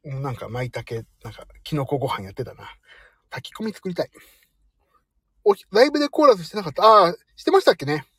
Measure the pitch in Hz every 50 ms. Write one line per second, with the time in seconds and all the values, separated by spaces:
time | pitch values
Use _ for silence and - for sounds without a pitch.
0 | _ 151 135 135 139 143 120 - 104 104 113 123 127 120 - 117 113 - 117 113
1 | 113 _ _ _ _ 113 107 - - - - - _ - 160 147 135 - 147 135
2 | 120 120 - - 98 92 - - 123 - - - - - - _ _ _ - -
3 | _ _ _ _ _ _ - - - - - - 220 220 202 - _ 190 175 180
4 | 156 - _ - - _ _ _ _ _ _ _ _ _ _ _ _ _ _ _
5 | _ _ _ _ _ _ _ _ _ 208 202 - - _ 185 208 254 294 285 294
6 | 294 285 - - 302 277 220 180 165 - - 208 190 156 135 - 202 220 220 208
7 | 180 170 180 _ _ _ _ - - 320 349 392 - - 202 - 139 139 151 147
8 | - _ _